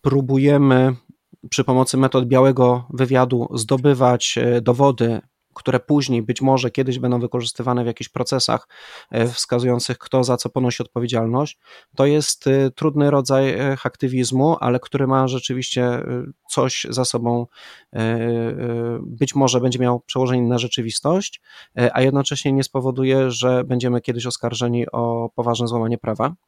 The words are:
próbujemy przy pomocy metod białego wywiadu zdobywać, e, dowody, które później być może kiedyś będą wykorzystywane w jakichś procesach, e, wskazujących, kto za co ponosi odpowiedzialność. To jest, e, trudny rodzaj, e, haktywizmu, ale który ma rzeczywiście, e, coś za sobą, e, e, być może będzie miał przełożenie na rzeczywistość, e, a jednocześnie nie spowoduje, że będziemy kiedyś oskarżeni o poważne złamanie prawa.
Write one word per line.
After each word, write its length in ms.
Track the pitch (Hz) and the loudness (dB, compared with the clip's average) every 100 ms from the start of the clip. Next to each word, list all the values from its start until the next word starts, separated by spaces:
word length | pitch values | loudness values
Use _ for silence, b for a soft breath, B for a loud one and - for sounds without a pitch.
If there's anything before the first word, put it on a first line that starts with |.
próbujemy 920 | 143 139 127 135 143 143 139 127 131 123 _ _ _ - - | 2 0 0 2 4 4 6 6 4 0 _ _ _ -20 -6
przy 140 | - | -2
pomocy 340 | 131 127 131 131 | 2 2 2 2
metod 280 | 131 131 | 2 2
białego 640 | 120 131 135 131 123 123 123 | 2 4 4 6 4 2 -4
wywiadu 580 | 127 127 131 123 123 117 | -4 0 2 2 0 -2
zdobywać, 840 | 117 110 135 143 127 127 123 - 117 | -6 -2 2 2 4 4 2 0 0
e, 240 | 123 120 | 0 2
dowody, 600 | 117 120 139 123 117 113 _ _ _ | 2 4 4 4 -2 -2 _ _ _
które 260 | - - 131 | -8 -2 -2
później 420 | - 147 131 120 | 2 0 2 -2
być 200 | 110 117 | -2 0
może 300 | 135 131 123 | 2 2 0
kiedyś 280 | - 131 127 | -2 -2 -2
będą 200 | 123 123 | -2 -2
wykorzystywane 640 | 120 123 117 - 123 123 | -2 -4 -6 -6 -4 -2
w 40 | 117 | -4
jakichś 220 | 113 - | -6 -10
procesach, 580 | - 123 131 117 117 - B B B B | -6 -4 -2 0 -2 -4 B B B B
e, 160 | 113 117 | -2 -2
wskazujących, 720 | 120 - 123 123 120 - 120 | -2 -4 -2 0 -2 -2 -8
kto 260 | - 131 | -2 0
za 140 | 123 123 | 0 -2
co 120 | 117 | -2
ponosi 340 | 135 127 - | -2 -2 -2
odpowiedzialność. 760 | 117 120 120 117 113 123 151 - B B B | -6 -6 -2 -2 0 -2 -4 -8 B B B
To 100 | - | 0
jest, 420 | 139 151 143 - 139 | 2 2 0 -4 0
e, 240 | 135 135 | 2 0
trudny 400 | - 151 147 143 | 0 -2 2 2
rodzaj, 480 | 143 131 135 135 110 | 2 2 2 2 0
e, 160 | 139 | -2
haktywizmu, 840 | 131 123 _ 131 127 120 127 147 165 | -2 -6 _ -2 0 0 2 2 2
ale 200 | 120 123 | 0 -2
który 280 | - 139 131 | -2 -2 0
ma 200 | 135 131 | 2 0
rzeczywiście, 560 | 127 - 127 127 127 | -2 -4 -6 -4 -2
e, 400 | 123 120 - 123 135 - - | -2 -2 -6 -8 -10 -18 -6
coś 380 | - 131 - - | -2 0 -2 -6
za 160 | 123 | -4
sobą, 420 | 123 120 120 120 120 B B B B | -2 -2 0 -2 -4 B B B B
e, 60 | - | -4
e, 1000 | 113 113 117 117 117 - 120 117 117 117 | -2 -2 -2 -2 -2 -4 -6 -4 -4 -6
być 340 | - 117 175 | -10 -4 -2
może 260 | 143 135 123 | 2 2 4
będzie 180 | 127 120 | 0 0
miał 200 | 123 123 | 0 0
przełożenie 480 | - 135 127 127 120 | -4 -2 0 0 0
na 100 | 123 | 0
rzeczywistość, 840 | 120 - 113 - 139 185 - - B B B - | -2 -6 -6 -4 0 -2 -2 -14 B B B 0
e, 180 | 123 | 0
a 60 | - | 4
jednocześnie 520 | 131 139 135 139 147 | 2 2 -2 -2 0
nie 100 | 135 | 0
spowoduje, 680 | 131 135 131 127 131 131 131 | 0 -2 -4 -2 0 2 0
że 320 | 117 123 127 | 0 0 0
będziemy 380 | 127 123 123 120 | 0 -2 0 -2
kiedyś 240 | - 120 | -2 -6
oskarżeni 680 | 120 - 117 117 120 120 - | -6 -6 -6 -4 -2 -2 -2
o 380 | 117 120 117 117 | -4 -4 -4 -6
poważne 320 | - 120 117 120 | -4 -2 -2 -2
złamanie 300 | 120 113 117 | -2 -2 -4
prawa. 360 | - 107 127 180 | -4 -4 -4 -6